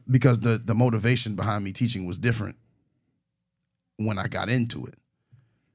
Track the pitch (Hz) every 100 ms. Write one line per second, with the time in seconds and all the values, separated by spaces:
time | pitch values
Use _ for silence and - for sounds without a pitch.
0 | - 127 131 117 117 110 117 107 127 113
1 | 113 123 107 98 107 104 98 101 120 98
2 | 90 87 123 113 98 - _ _ _ _
3 | _ _ _ _ _ _ _ _ _ -
4 | 107 98 98 92 95 127 117 73 - -
5 | _ _ _ - _ _ _